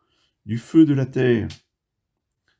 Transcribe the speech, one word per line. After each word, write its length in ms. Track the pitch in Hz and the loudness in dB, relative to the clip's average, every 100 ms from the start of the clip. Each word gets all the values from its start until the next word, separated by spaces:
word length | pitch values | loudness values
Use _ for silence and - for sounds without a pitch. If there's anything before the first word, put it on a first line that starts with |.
| _ _ _ _ 104 | _ _ _ _ -10
du 120 | 113 | -10
feu 260 | - 160 | 0 4
de 80 | 151 | 4
la 140 | 139 127 | 2 -2
terre. 420 | 131 127 113 92 - _ _ _ _ _ _ _ _ _ | -2 0 0 -4 -14 _ _ _ _ _ _ _ _ _